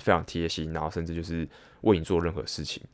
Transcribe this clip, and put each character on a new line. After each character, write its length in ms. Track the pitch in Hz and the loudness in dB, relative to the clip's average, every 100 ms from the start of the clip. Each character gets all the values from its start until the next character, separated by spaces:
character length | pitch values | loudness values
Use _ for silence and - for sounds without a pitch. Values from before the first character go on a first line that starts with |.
非 100 | - | 2
常 140 | 87 | 2
贴 240 | 82 85 82 | 2 -2 -2
心， 240 | - 80 | -2 -4
然 100 | 80 | -4
后 80 | 78 | -4
甚 140 | 85 | -4
至 100 | 82 | -4
就 80 | 82 | -6
是 240 | 82 82 76 - - - | -4 -4 -6 -10 -20 0
为 160 | - 95 | 4 4
你 40 | |
做 160 | 78 90 | 4 2
任 140 | 85 | 2
何 100 | 80 - | -2 -6
事 180 | - | -6
情， 180 | 76 - - | -6 -8 -12